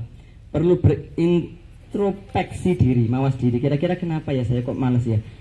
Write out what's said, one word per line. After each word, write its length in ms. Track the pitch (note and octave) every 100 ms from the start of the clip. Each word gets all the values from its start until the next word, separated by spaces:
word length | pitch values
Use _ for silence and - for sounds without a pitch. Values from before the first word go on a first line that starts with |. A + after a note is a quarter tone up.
| - - - - -
perlu 240 | D3+ F3 F3+
berintrospeksi 2000 | - - - - E3+ F3 - - - - - G3+ G3+ - - G3 - - F3+ -
diri, 320 | B2+ B2 A2+
mawas 260 | B2+ C3+ B2+
diri. 180 | B2 A#2+
Kira-kira 380 | C#3 D3 F3 F3+
kenapa 400 | E3+ D#3 - C3
ya 80 |
saya 160 | A2+ B2
kok 160 | B2+ -
malas 320 | B2+ B2 A#2
ya? 100 | G#2+ - -